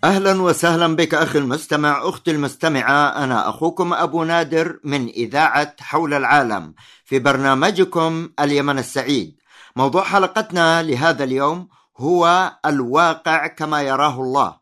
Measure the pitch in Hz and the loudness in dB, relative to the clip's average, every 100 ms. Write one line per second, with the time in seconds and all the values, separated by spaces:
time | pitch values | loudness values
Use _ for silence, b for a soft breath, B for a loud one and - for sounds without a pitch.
0 | 156 190 196 190 180 156 170 165 170 160 | 2 2 2 2 2 2 2 2 2 2
1 | 165 156 160 151 135 139 - 147 147 139 | 0 2 2 0 0 -4 -2 0 0 0
2 | 139 - - 156 143 - 165 143 117 143 | -2 -4 -4 -2 -4 -2 -2 0 2 2
3 | 147 131 135 123 98 110 160 165 175 175 | 2 0 -2 0 -2 -2 -4 -2 -4 -2
4 | 165 160 160 170 156 160 175 - 147 143 | -2 -2 0 0 0 0 -2 -6 -6 -4
5 | 120 - 117 135 156 127 151 - - 151 | -4 -4 -4 2 2 2 -2 -6 -6 -4
6 | 160 143 127 147 123 104 78 - b b | -2 -2 2 2 2 -4 -8 -20 b b
7 | _ 135 127 135 135 135 165 185 185 175 | _ 0 2 2 2 2 2 2 0 2
8 | 160 160 165 - 147 143 143 139 123 - | -2 -2 -8 -4 0 0 0 -2 -4 -6
9 | 123 139 82 - B B B - 135 156 | -2 -2 -4 -14 B B B -2 0 0
10 | 190 196 185 - 220 175 165 165 165 123 | 2 0 0 -2 -4 0 2 2 0 0
11 | 160 143 135 131 139 170 180 b b _ | 0 0 -2 0 0 -2 -10 b b _
12 | 131 175 170 180 185 - 151 143 123 143 | -2 2 4 4 0 -4 -4 -2 -2 2
13 | 170 160 165 160 151 - 156 151 143 135 | 2 0 -2 -2 -2 -8 -4 -2 -2 0
14 | 147 127 131 135 110 - | 0 0 -2 0 0 -4